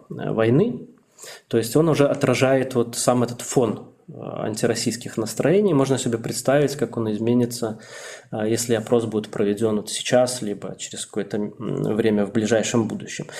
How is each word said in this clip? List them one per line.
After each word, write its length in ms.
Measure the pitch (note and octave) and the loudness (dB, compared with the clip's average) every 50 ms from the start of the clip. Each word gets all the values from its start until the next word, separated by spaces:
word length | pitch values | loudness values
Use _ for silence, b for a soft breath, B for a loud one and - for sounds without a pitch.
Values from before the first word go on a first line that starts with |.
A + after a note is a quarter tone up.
| - - | -14 -12
э, 220 | - - - G2 | -10 -6 -4 -2
войны. 560 | G2+ G#2+ A2+ A2+ A#2+ D3 G#3 B3 - - - - - B B B B B B B B B B - | 0 2 4 4 6 4 4 2 0 -6 -10 -16 -20 B B B B B B B B B B -2
То 100 | - A#2 | 0 0
есть 180 | A2 A2+ - | 0 2 4
он 140 | C#3+ D#3+ E3 | 4 4 4
уже 180 | C#3+ A#2+ C#3+ C#3 | 4 4 4 4
отражает 680 | B2+ - - C3 B2+ A#2 C3+ C3 C3+ C3+ B2+ C3 - | 2 2 2 2 4 4 4 4 4 2 2 0 0
вот 200 | A#2+ A#2 A#2 A#2 | 0 0 0 -2
сам 280 | - - - B2 B2 A#2+ | -2 2 2 2 4 2
этот 180 | A2+ - - | 0 -2 -6
фон, 460 | - - - C#3 B2 A2 G2+ - - - - _ _ - | -10 -2 0 2 2 2 0 -4 -8 -16 -20 _ _ -18
э, 40 | - | -16
антироссийских 1040 | - - - - - - A2+ G#2+ A2 - A2+ A2+ - - A#2+ A2+ - - - - - | -14 -12 -10 -8 -6 -4 -4 -2 0 0 0 0 0 -2 -2 -2 -4 -6 -6 -4 -4
настроений. 560 | A2 G#2+ - - B2+ C3+ E3+ G3+ G#3+ G3 E3 | -4 -2 -2 0 2 4 4 4 4 4 4
Можно 240 | C#3 C3+ C3 C3+ B2 | 4 4 4 2 0
себе 220 | - B2+ A#2 A2 | 0 -2 -2 -2
представить, 560 | A#2 - - - - - C3 D3 D3 C3+ - | -4 -6 -6 -2 0 2 4 4 4 2 0
как 200 | - A#2+ A2+ - A#2+ | -2 -4 -4 -2 -2
он 140 | A2+ A2 | -2 -2
изменится, 680 | G#2+ G#2 A2+ A2+ A#2+ B2 A#2+ A#2+ A#2+ - A#2+ A2 G#2+ G#2+ B B B B B B B B B B | -2 0 2 2 4 4 2 2 -2 -4 -6 -6 -6 -8 B B B B B B B B B B
э, 160 | - A2+ G#2+ G#2+ | -6 -4 -2 0
если 280 | A#2 A2+ - - A#2 | 0 0 0 0 0
опрос 300 | A2 A2 - B2 A#2 A2+ | -2 2 2 2 2 2
будет 240 | A2 G#2 G#2+ G#2+ - | 0 -2 -4 -4 -4
проведён 480 | - - G#2+ G2+ G#2 G2+ A2+ A2 G#2+ G#2 | -2 -2 0 0 0 2 0 0 0 -2
вот 120 | G2+ - | -4 -6
сейчас, 540 | - - - - B2+ B2 B2+ B2 - - A#2 | -8 -8 -2 2 4 4 4 2 0 -4 -6
либо 320 | G#2 G2+ F#2+ - F#2+ G2 - | -6 -6 -6 -8 -10 -10 -12
через 280 | - - - F#2+ - - | -12 -12 -10 -12 -12 -8
какое-то, 300 | - G#2+ G2 - - G#2+ | -6 -6 -6 -4 -4 -4
м, 580 | G#2 G#2 - - A2 G2+ F#2+ F#2 G2+ G#2 G#2+ | -4 -6 -8 -8 -8 -6 -4 -2 -2 0 0
время 300 | G#2+ A2 A2 G#2+ G#2 G#2 | 2 2 2 2 2 0
в 80 | F#2+ - | 0 0
ближайшем 540 | A#2 G#2+ G#2 A#2 A2 G2+ - - A#2+ A2 - | -2 0 2 2 2 2 2 0 0 0 0
будущем. 380 | - G2+ - - - - D3+ B B B | -2 -8 -10 -10 -10 -10 -12 B B B